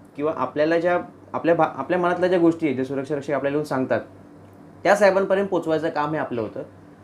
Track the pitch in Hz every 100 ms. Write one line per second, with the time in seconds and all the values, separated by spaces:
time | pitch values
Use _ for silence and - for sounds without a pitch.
0 | - - 151 160 127 147 151 165 175 175
1 | - - - 127 156 160 160 - 135 180
2 | 175 170 180 180 170 165 156 123 131 139
3 | 135 143 151 135 139 143 147 135 123 113
4 | - - - - - - - - 170 196
5 | 202 185 185 190 196 175 165 156 156 147
6 | 147 156 131 120 107 131 151 - - -